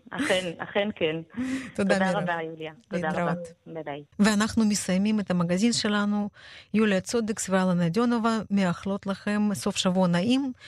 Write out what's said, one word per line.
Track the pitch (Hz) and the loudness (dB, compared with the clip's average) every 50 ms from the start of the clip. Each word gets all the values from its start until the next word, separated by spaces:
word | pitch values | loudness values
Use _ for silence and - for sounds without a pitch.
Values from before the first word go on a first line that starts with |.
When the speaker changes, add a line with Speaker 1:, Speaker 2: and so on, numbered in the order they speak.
| - - | -16 -10
Speaker 1:
אכן, | - - 277 302 196 185 185 175 160 | -6 -2 0 2 2 2 0 -2 -6
אכן | - - - - 208 202 214 202 | -8 -8 -4 -2 -2 -2 -2 -2
כן. | - 175 156 160 165 165 | -2 -2 -2 -2 -2 -6
Speaker 2:
<laughs> | - - 233 254 262 262 262 262 226 - | -8 -8 -6 -6 -4 -4 -6 -8 -8 -4
תודה, | - 202 190 202 | -2 0 2 2
Speaker 1:
תודה | 190 | 2
Speaker 2:
מירב. | 190 190 185 202 185 | 2 0 0 0 -2
Speaker 1:
רבה, | 180 170 165 165 | -2 -2 -4 -4
יוליה. | 160 165 160 156 156 156 - - | -8 -10 -10 -12 -12 -14 -16 -14
תודה | - 190 175 170 | -8 -6 -4 -2
Speaker 2:
להתראות. | 156 156 170 175 170 175 175 170 165 - _ - | -2 -2 -2 -2 -2 -2 -4 -8 -12 -16 _ -18
Speaker 1:
רבה. | 165 165 | -14 -12
ביי | 160 156 | -10 -10
ביי. | 156 143 147 147 _ _ - | -10 -10 -10 -12 _ _ 2
Speaker 2:
ואנחנו | 202 220 214 202 214 220 - 233 220 | 2 2 4 2 0 0 2 2 2
מסיימים | 208 208 - - - 180 185 202 214 214 208 | 2 2 0 -2 0 0 2 2 2 0 0
את | 196 - | 0 0
המגזין | 180 180 175 170 175 185 220 240 233 | 0 0 0 0 0 2 2 2 2
שלנו. | - - 208 208 208 208 208 208 208 208 208 - - - - - - - _ - | 2 0 0 0 0 0 0 0 -2 -2 -4 -8 -14 -20 -20 -20 -20 -8 _ 0
יוליה | 208 220 208 196 185 | 2 4 4 2 0
צודק | 190 - - 233 220 208 226 - - 185 | 0 -2 -2 -2 -2 -2 -4 -4 -4 0
ואלנה | 185 190 185 185 175 175 175 165 | 2 2 4 4 4 2 2 2
דיונובה | 165 226 240 240 240 226 214 226 226 220 - - | 2 2 2 2 2 2 2 2 0 0 -2 0
מאחלות | 202 196 190 175 175 - - 196 196 202 - | 0 2 2 2 0 -2 -4 -4 -4 -4 -4
לכם | 190 196 - - 208 208 208 208 208 196 | -6 -6 -4 -2 -2 0 2 2 0 0
סוף | - - 208 190 | 0 -2 -2 0
שבוע | - - 190 180 190 185 | 0 0 2 4 4 4
נעים. | 175 170 175 180 233 254 269 285 262 254 - - | 4 4 2 4 2 2 2 0 -2 -6 -8 -14